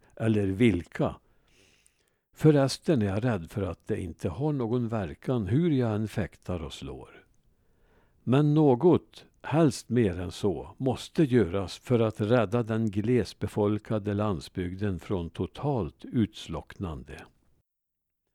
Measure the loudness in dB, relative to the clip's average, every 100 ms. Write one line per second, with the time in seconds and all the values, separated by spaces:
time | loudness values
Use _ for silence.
0 | _ -4 0 2 0 4 4 4 -4 -4
1 | -4 -4 _ _ _ _ _ _ _ _
2 | _ _ _ 2 6 6 2 0 0 2
3 | 2 0 -2 -2 -4 -6 -6 -6 -6 -6
4 | -6 -6 -6 -4 -4 -2 -2 -2 -2 -4
5 | -6 -6 -2 -2 2 2 2 2 0 0
6 | -2 -4 -6 -8 -8 -8 -8 -10 -12 -14
7 | -16 -20 _ _ _ _ _ _ _ _
8 | _ _ 2 4 4 6 6 6 6 4
9 | 0 -20 -20 _ -2 4 4 2 -2 2
10 | 2 0 -6 -2 -2 -2 -8 -4 -2 -2
11 | -4 0 2 4 2 0 -4 -10 -2 2
12 | 2 0 2 2 2 -2 -2 -2 -2 -2
13 | 0 0 0 -6 -6 0 0 0 -4 -4
14 | -2 -2 -2 -4 -6 -8 -6 -4 -4 -6
15 | -6 -6 -6 -6 -8 -6 -4 -2 -4 -8
16 | -6 -2 -2 -2 -12 -12 -12 -10 -10 -10
17 | -14 -18 -20 _ _ _ _ _ _ _
18 | _ _ _